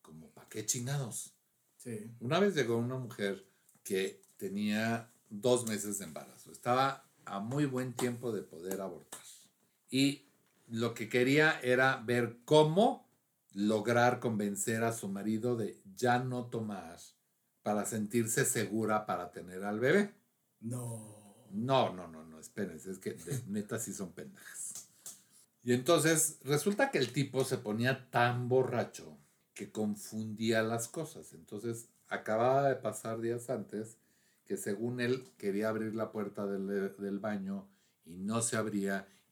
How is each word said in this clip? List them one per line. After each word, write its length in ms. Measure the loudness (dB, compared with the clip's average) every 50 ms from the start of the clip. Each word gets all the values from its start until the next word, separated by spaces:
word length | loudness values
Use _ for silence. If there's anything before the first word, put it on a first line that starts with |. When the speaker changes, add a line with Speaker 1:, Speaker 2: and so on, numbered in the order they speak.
Speaker 1:
Como, 260 | -20 -20 -20 -18 -20 -20
¿pa' 160 | -20 -20 -18 -12
qué 180 | -10 -6 -4
chingados? 680 | -4 -4 -2 -4 -4 -4 -4 -4 -4 -6 -8 -10 -12 _ _ _ _ _ _ _ _ _
Speaker 2:
Sí. 360 | -16 -10 -10 -8 -8 -10 -12 -12 -8
Speaker 1:
Una 180 | -2 0 4 4
vez 140 | 4 4 4
llegó 220 | 2 2 2 2
una 200 | 2 0 0 -2
mujer 500 | -4 -6 -8 -4 -2 -2 0 -2 -4 -8 _ _ _ _ _ _ _ -6
que 380 | -2 0 0 0 -2 -4 -10 -18 -20 _
tenía 760 | -8 -8 -6 -2 -2 0 0 0 0 0 0 0 -2 -4 -10 _ _ _ -14
dos 360 | -6 0 4 4 4 4 4 0
meses 300 | -4 -4 -4 -6 -6 -8
de 40 | -8
embarazo. 440 | -10 -12 -12 -14 -16 -18 -20 -20 -20
Estaba 540 | -16 -4 0 2 2 4 2 2 0 -4 -12 _ _ _ -12
a 140 | -8 -6 -6
muy 260 | -4 -2 0 0 0
buen 260 | 0 0 -2 -4 -4 -2
tiempo 380 | -2 -2 -2 -2 -2 -4 -4
de 100 | -4 -4
poder 380 | -6 -8 -12 -8 -6 -6 -4 -4
abortar. 400 | -4 -6 -8 -12 -16 _ -18 -18 -18 -20 -20 -20 -20 _ _ _ _ _ _ _ _ -2
Y 380 | 2 4 4 4 2 -2 -10 _ _ _ _ _ _ _ _
lo 280 | -6 -2 0 0 0 -2
que 140 | -4 -4 0
quería 520 | 2 4 4 6 6 6 6 6 4 2
era 360 | 2 4 4 6 6 4 4 2 0
ver 340 | 0 2 2 2 0 -2 -6 2
cómo 640 | 6 8 8 8 8 6 6 6 4 4 0 -8 _ _ _ _ _ _ _ _ _
lograr 680 | -2 0 2 4 4 4 4 4 6 6 6 6 6 4
convencer 640 | 0 0 0 0 0 -2 -2 -2 -2 0 0 2 0
a 80 | 0
su 160 | 0 -2 -4 -6
marido 480 | -6 -4 -2 0 0 0 0 0 0
de 240 | 0 -2 -4 -6 -10 -16 -18 -4
ya 220 | 0 2 4 4 4
no 260 | 2 -2 -4 -4 -4
tomar 520 | -6 -6 -6 -4 -6 -6 -8 -10 -12 -16 -18 -20 -20 _ _ _ _ _ _ _ _ _ _
para 220 | -2 -2 0 0 0
sentirse 600 | -2 -2 -4 -2 0 2 2 2 2 2 0 0
segura 640 | 2 0 0 0 0 0 0 0 0 0 0 0
para 260 | -2 -4 -4 -4 -8
tener 320 | -10 -12 -12 -10 -8 -6 -4
al 160 | -4 -2 2
bebé. 340 | 4 4 6 4 4 2 -4 _ _ _ _ _ _ _ _ _
Speaker 2:
No. 580 | -8 -8 -6 -6 -6 -8 -8 -10 -12 -16 -18 -20 -20 -20 -20 -20 -16 -10
Speaker 1:
No, 400 | -6 -2 2 4 4 4 4 2
no, 140 | 0 -4 -10
no, 180 | -12 -14 -16 -16
no, 140 | -16 -16 -18
espérense, 540 | -18 -10 -6 -6 -6 -6 -6 -8 -10 -10
es 80 | -10 -8
que 140 | -8 -8 -8
de, 280 | -8 -6 -6 -6 -6
<laughs> 60 | -4 -4
neta 320 | -4 -4 -4 -4 -4 -6
sí 120 | -6 -6
son 200 | -8 -8 -10 -10
pendejas. 760 | -10 -12 -14 -14 -16 -18 -18 -16 -12 -12 -10 -10 -12 -12 -16 -18 _ _ -18 -18 -18 -18 _ _ _ -20 _ _ _ _ 0
Y 80 | 2
entonces 680 | 2 4 4 6 6 6 6 6 4 4 2 0 -2 -4 -2
resulta 480 | 0 0 2 2 2 2 2 2 2
que 60 | 2 2
el 140 | 0 0
tipo 320 | 0 0 -2 0 0 0 0
se 140 | 0 -2 -2
ponía 500 | -2 -2 0 2 2 2 0 -2 -4 -2
tan 380 | 2 4 4 4 2 0 0 4
borracho 680 | 4 4 4 4 0 -2 -2 -2 -6 -12 -16 -16 -18 -20 _ _ _ _ _ _
que 200 | -14 -12 -12 -8
confundía 920 | -4 -2 -2 -2 -2 -4 -8 -10 -8 -6 -6 -6 -4 -2 0 2 2 2
las 240 | 2 2 0 -2 -4
cosas. 460 | -6 -6 -8 -8 -8 -10 -14 -18 -18 -20
Entonces 540 | -20 -14 -12 -10 -6 -6 -6 -6 -6 -10 -16 _ _ _ -6
acababa 600 | -6 -4 -2 0 2 4 4 4 4 4 4 2
de 80 | 2
pasar 440 | 0 -2 -4 -4 -4 -6 -6 -4 -2
días 300 | -2 -2 -2 -2 -4 -4
antes 480 | -4 -4 -4 -6 -6 -8 -8 -8 -12 _ _ _ _ _ _ _ _ _ _
que 100 | -6 -6
según 440 | -4 -2 -4 -2 -2 -2 -2 -2 0
él 240 | 0 0 0 0 -4 -8 -12 -6
quería 300 | -4 -2 0 0 0 0
abrir 260 | 0 -2 -2 -4 -2
la 160 | -4 -4 -4
puerta 340 | -4 -4 -6 -4 -4 -4 -4
del, 480 | -2 -2 -2 -2 -2 0 0 0 -2 -4 -6
del 200 | -6 -4 -4 -4
baño 500 | -4 -4 -4 -4 -4 -4 -6 -6 -8 -12 _ _ _ _ _ _ _
y 120 | -16 -10
no 260 | -6 -4 -2 0 0
se 140 | 0 0 0
abría 520 | -2 -2 0 0 0 0 0 -2 -4 -6 -10 -18 _ _ _